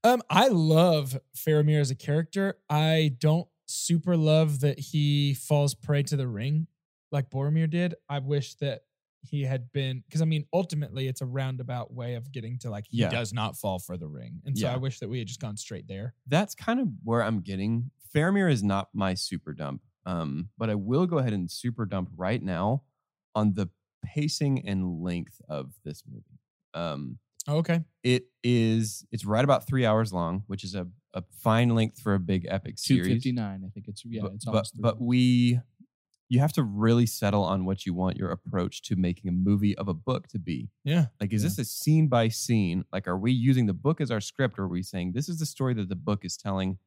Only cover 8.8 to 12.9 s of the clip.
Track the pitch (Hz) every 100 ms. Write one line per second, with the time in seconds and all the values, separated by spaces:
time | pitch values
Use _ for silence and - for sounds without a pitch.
8.8 | _ _ _ _ - 147 135 131 123 143
9.8 | 131 131 - 160 160 156 147 175 175 156
10.8 | 147 135 135 127 131 131 131 131 123 123
11.8 | 117 123 120 120 123 131 113 123 117 104
12.8 | 104